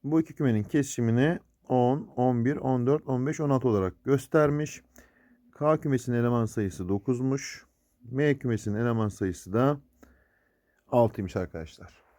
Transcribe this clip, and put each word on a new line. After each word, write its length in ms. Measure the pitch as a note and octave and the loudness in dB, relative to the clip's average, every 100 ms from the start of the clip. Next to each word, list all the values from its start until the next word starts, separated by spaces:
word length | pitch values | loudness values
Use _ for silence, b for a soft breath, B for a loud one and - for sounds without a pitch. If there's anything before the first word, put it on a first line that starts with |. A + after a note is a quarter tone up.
Bu 180 | C#3 D#3+ | -2 0
iki 120 | D#3+ | 0
kümenin 300 | - C#3+ G#2+ | 0 2 2
kesişimini 760 | G2+ D3 C3+ - A2+ A#2 D3 F3 - _ - | 0 0 0 -2 0 4 2 0 -6 _ -2
on, 420 | B2+ B2 C#3+ - - | 2 2 0 -4 -2
on 300 | B2+ B2 A#2+ | 0 2 0
bir, 100 | D3 | 0
on 320 | C3 B2+ A#2+ | -2 0 2
dört, 200 | D3+ - | 0 0
on 200 | B2+ C3 | -4 -2
beş, 120 | D#3+ | -2
on 100 | D3 | 0
altı 180 | C3 B2+ | 2 2
olarak 360 | G#2 F#2 - | 2 0 -4
göstermiş. 800 | - C3+ - D#3+ D3+ D3 D3+ - - b b b b b _ | -2 -2 2 2 2 0 -4 -10 -20 b b b b b _
K 280 | - D3 D#3 | -4 0 0
kümesinin 360 | D3+ C3 B2 A#2+ | 0 -2 0 0
eleman 300 | A#2+ A#2+ A2 | 2 0 0
sayısı 440 | - G2 F2 F2+ | -2 -4 -4 -4
dokuzmuş. 760 | G2+ - B2 C3 C#3 - - - _ _ _ A2+ | -2 -2 -2 -2 -4 -6 -16 -20 _ _ _ -10
M 260 | B2+ D3 C#3 | 0 0 0
kümesinin 400 | B2+ A2 G#2+ G#2 | 0 -2 -2 -2
eleman 300 | A#2+ A2+ G#2+ | 0 0 -2
sayısı 460 | - G2 F2 F#2 | -2 -4 -6 -4
da 240 | G#2+ C3+ D3 - _ b b b b b b b b _ | 0 2 0 -8 _ b b b b b b b b _
altıymış 440 | B2 A2+ - F#2+ - | 2 2 0 -6 -4
arkadaşlar. 680 | F2+ E2 D#2+ - F#2 - _ | -6 -8 -14 -16 -20 -20 _